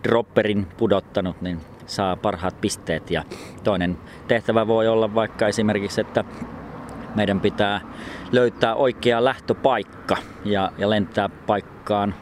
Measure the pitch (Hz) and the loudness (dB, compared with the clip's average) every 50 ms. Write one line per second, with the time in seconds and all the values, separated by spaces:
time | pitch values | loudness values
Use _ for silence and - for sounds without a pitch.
0 | - - 113 117 113 - - 120 104 107 104 104 98 82 - - 117 104 101 95 | 4 4 2 2 2 2 2 2 2 4 2 0 0 -2 -2 0 2 4 4 2
1 | - - - 104 92 90 82 - 90 90 87 82 80 - - - - - - - | 2 0 -4 -2 -2 -2 -4 -4 -6 -6 -6 -6 -8 -14 -20 -20 -14 -8 -4 -2
2 | 98 92 90 85 - 107 95 87 95 92 85 - - 98 - - - - 82 78 | 0 0 0 0 0 -2 -2 0 -4 -4 -4 -2 -4 -4 -4 -4 -4 -4 -4 -4
3 | - - 87 78 73 - - - - - - - - 110 101 90 90 87 87 - | -2 -2 -4 -4 -4 -6 -14 -14 -14 -16 -16 -4 -2 0 0 2 0 0 -2 -4
4 | - - - - - - 120 113 - - 110 113 110 107 113 113 113 113 113 113 | -8 -18 -18 -16 0 2 2 2 2 2 2 2 4 4 4 4 4 4 4 4
5 | 110 107 104 113 110 104 - - 113 104 101 - 107 107 104 104 101 98 - - | 2 2 2 0 0 0 0 0 0 2 2 2 2 2 2 0 -2 0 -2 -2
6 | 104 - - 113 104 - - - - - - - - - - - - - - - | -2 0 -2 -2 -2 -2 -8 -12 -12 -12 -12 -14 -14 -14 -14 -14 -14 -14 -14 -14
7 | - - - 107 104 98 98 95 - 101 - - 104 101 104 98 - - - - | -14 -4 -2 0 2 2 2 2 2 0 2 2 0 0 0 -4 -6 -10 -14 -14
8 | - - - - - - - 123 123 117 - - - 113 113 123 139 127 - - | -14 -12 -12 -12 -6 2 4 4 4 4 2 2 0 0 2 2 2 2 2 2
9 | - 120 117 117 120 131 131 - - - 107 - - 135 127 110 95 - - - | 2 2 4 4 2 2 0 -2 -2 -4 -4 2 2 2 2 2 -2 -6 -12 -12
10 | - - 95 - - - - - - 104 101 98 95 90 - - 98 104 110 104 | -2 -2 -2 -2 -2 -12 -18 -8 -2 0 0 2 0 0 -2 0 0 2 2 2
11 | 98 - - 110 101 98 - - - - 107 101 - - - - - - 107 104 | 0 0 -2 -2 -2 -2 -4 -8 -2 0 0 0 -2 -8 -20 -16 -4 0 0 2
12 | 101 101 92 - | 2 0 -2 -6